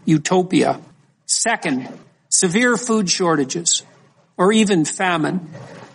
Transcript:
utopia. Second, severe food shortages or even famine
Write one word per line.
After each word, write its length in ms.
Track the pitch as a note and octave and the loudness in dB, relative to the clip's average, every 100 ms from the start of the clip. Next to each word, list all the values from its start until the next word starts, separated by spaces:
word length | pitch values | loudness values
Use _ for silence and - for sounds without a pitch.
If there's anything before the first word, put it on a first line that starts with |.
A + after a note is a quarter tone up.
| - | 0
utopia. 720 | D#3 - F#3 F#3 C#3+ C3+ - - _ _ _ - | 0 2 0 2 2 2 -2 -8 _ _ _ -6
Second, 640 | - A3+ A3 E3+ B2+ - - - _ - | -2 -2 -2 -2 -4 -6 -16 -20 _ -4
severe 480 | - F#3 G3 B3 A#3 | 0 2 2 2 0
food 320 | - A3 F3+ | 0 -2 0
shortages 760 | - F3 D#3 C3 E3+ - - - - _ _ _ - | 0 0 0 -2 -2 -2 -2 -4 -20 _ _ _ 0
or 160 | F#3 | 2
even 320 | A3 G#3 F#3 D3 | 4 4 2 0
famine 640 | - F#3 E3+ C#3+ F3+ - - - - - | -2 -2 0 -2 -4 -8 -18 -20 -20 -20